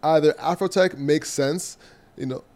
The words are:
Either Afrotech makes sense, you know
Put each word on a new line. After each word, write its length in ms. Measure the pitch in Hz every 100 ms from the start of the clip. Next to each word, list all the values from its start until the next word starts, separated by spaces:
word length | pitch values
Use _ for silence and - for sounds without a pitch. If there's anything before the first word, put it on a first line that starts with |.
Either 300 | 151 160 151
Afrotech 600 | - 156 175 190 196 185 139
makes 320 | 143 151 -
sense, 480 | - 139 170 - - - _ _ -
you 100 | 131
know 180 | 127 -